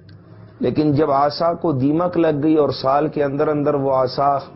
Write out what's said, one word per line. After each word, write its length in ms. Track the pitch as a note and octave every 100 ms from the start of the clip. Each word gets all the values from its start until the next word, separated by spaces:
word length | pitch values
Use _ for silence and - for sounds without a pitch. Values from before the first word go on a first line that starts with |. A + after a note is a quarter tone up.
| - - - - - -
لیکن 340 | B2 B2 D3+
جب 180 | C#3 D3+
عصا 420 | C#3 C#3+ - E3+
کو 180 | E3+ E3+
دیمک 460 | C3+ C3+ D#3 F3+ F3
لگ 260 | E3 D3+
گئی 120 | D3+ D#3
اور 140 | C#3+
سال 380 | C3 C3 C#3 D3+
کے 160 | D3+
اندر 240 | C#3+ C#3 D3+
اندر 260 | D3 C#3+
وہ 180 | C#3+ C3+ C3
عصا 420 | B2+ C#3 C#3 C#3 -